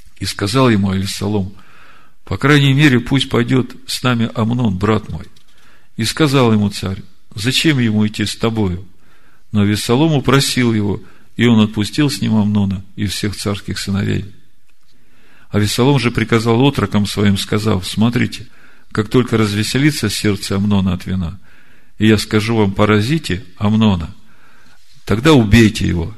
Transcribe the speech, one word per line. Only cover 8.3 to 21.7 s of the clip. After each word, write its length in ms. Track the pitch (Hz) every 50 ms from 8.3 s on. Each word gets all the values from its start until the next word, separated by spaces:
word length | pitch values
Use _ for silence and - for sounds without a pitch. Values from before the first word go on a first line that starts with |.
| -
тобою?» 500 | - - 117 110 110 104 92 87 90 98 - - - - - - - - - - - - -
Но 100 | - 104
Авессалом 520 | 101 101 104 101 - - 120 127 156 165 156
упросил 600 | 135 117 - 123 139 135 - - 131 123 117 113
его, 280 | 107 101 101 95 - - - - - - - - -
и 80 | 113
он 160 | 120 117 110
отпустил 480 | 107 104 - 107 104 101 - - 151 139
с 100 | 131 -
ним 160 | 127 117 110
Амнона 480 | 110 101 104 104 104 101 98 95 95 - - - -
и 80 | 107 92
всех 300 | - - - 104 95 -
царских 420 | - 107 101 98 - - 92 -
сыновей. 460 | - - 98 98 104 107 101 98 98 101 - - - - - - - - - - - - - - - - - - - - - - - -
Авессалом 480 | - 101 104 104 - - 120 135 143 135
же 120 | 117 120
приказал 500 | 117 - 113 - 117 113 110 117 113 113 135
отрокам 400 | 143 135 - 101 98 - 104 104
своим, 320 | 98 - 101 104 101 98 101
сказав: 500 | - - - 104 107 110 101 95 92 -
«Смотрите, 600 | - - 107 123 120 123 117 101 - - - - - - - - - - - -
как 160 | - - 107 107
только 280 | - 131 120 113 117 113
развеселится 720 | 110 104 101 104 107 - - 131 143 156 147 - - 107
сердце 480 | - - - 107 101 95 - - 101 98
Амнона 360 | 98 104 104 98 95 95 90
от 120 | 90 -
вина – 340 | - 90 92 87 80 92 - - - - - - -